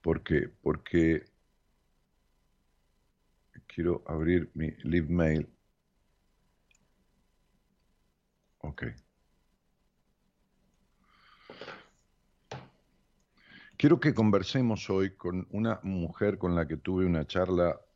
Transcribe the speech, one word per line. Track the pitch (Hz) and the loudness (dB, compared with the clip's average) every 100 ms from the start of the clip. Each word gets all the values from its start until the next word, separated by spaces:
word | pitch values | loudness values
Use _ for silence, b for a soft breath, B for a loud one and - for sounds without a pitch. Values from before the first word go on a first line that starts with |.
Porque, | 85 76 - 76 - _ | 0 -2 0 0 0 _
porque | - 76 - 87 82 80 - _ _ _ _ _ _ _ _ _ _ _ _ _ _ _ _ _ _ _ _ _ _ - _ | -4 -4 -2 2 2 0 -4 _ _ _ _ _ _ _ _ _ _ _ _ _ _ _ _ _ _ _ _ _ _ -20 _
quiero | - 85 85 - | -4 -2 -2 -4
abrir | 78 80 90 76 | -2 2 2 0
mi | - 80 - | -6 -6 -6
Live | - 85 78 | -2 0 0
Mail. | 87 80 78 76 _ _ _ _ _ _ _ _ _ _ _ _ _ _ _ _ _ _ _ _ _ _ _ _ _ _ _ _ _ _ _ | 2 2 2 -2 _ _ _ _ _ _ _ _ _ _ _ _ _ _ _ _ _ _ _ _ _ _ _ _ _ _ _ _ _ _ _
Ok. | 76 73 120 - _ _ _ _ _ _ _ _ _ _ _ _ _ _ _ _ _ _ _ _ B B B B B B B B B _ _ _ _ _ _ - - _ _ _ _ _ _ B B B B _ | -12 -10 -12 -12 _ _ _ _ _ _ _ _ _ _ _ _ _ _ _ _ _ _ _ _ B B B B B B B B B _ _ _ _ _ _ -16 -14 _ _ _ _ _ _ B B B B _
Quiero | 143 170 | 4 4
que | 151 | 2
conversemos | 120 110 101 95 135 123 110 - | 4 4 4 2 -2 0 -2 -2
hoy | 95 95 | 0 0
con | - 90 92 90 | -2 -6 -6 -6
una | 101 113 107 | -4 -2 -2
mujer | 98 95 82 - 104 98 | -4 -4 -4 0 -2 0
con | 90 | 0
la | 87 78 | 0 0
que | 76 | -4
tuve | - 92 | -4 0
una | 92 82 73 | 2 0 0
charla | 92 92 90 87 - _ | -2 0 2 2 0 _